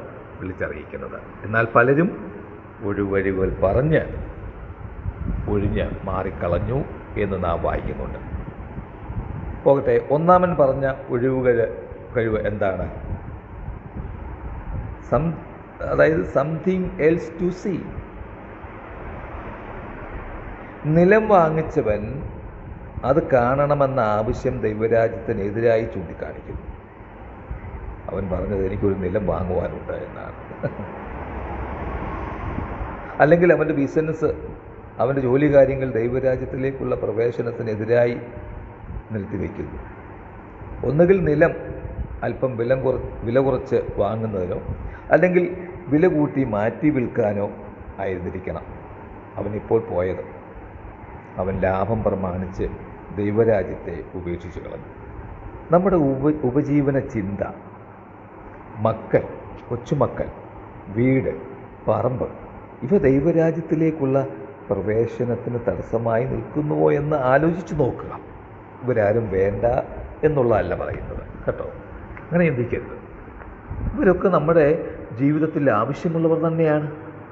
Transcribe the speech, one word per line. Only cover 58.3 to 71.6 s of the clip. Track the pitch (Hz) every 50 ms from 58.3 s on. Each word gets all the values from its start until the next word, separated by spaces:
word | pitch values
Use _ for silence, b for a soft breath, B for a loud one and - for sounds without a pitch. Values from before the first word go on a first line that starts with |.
| - - - - - - - - - 110
മക്കൾ, | 107 110 113 - - - - 120 104 - - - - - - - - -
കൊച്ചുമക്കൾ, | 123 117 - - 160 139 120 98 - - - - - - - - - - - - - - - -
വീട്, | 98 113 123 131 131 131 87 - - - - - - - - - - - - 120
പറമ്പ്, | 107 104 107 127 127 107 80 - - - - - - - - - - - -
ഇവ | 127 202 196
ദൈവരാജ്യത്തിലേക്കുള്ള | 139 131 135 139 143 170 170 165 160 165 151 170 165 - 160 156 160 160 156 - 139 131 131 139 135 - - - - - - - - -
പ്രവേശനത്തിന് | 104 98 92 107 107 113 117 113 - - 123 120 117 - - 131 120 117 - -
തടസ്സമായി | 92 82 - - - 113 117 117 113 113 127
നിൽക്കുന്നുവോ | 127 123 113 117 - - 151 151 147 151 151 156 156 147
എന്ന് | 147 147 151 151
ആലോചിച്ച് | 143 127 127 131 147 160 165 170 185 - - 160
നോക്കുക. | 151 135 113 - - - - - - - - - - - - - - - - - - 127
ഇവരാരും | 123 123 113 104 101 110 117 110 98
വേണ്ട | 95 95 95 101 104 107 113 117 123 - - - - - - - - - -
എന്നുള്ളതല്ല | 156 147 139 123 117 110 98 87 87 90
പറയുന്നത് | - 73 73 - - - - - - - - - - -
കേട്ടോ, | - - -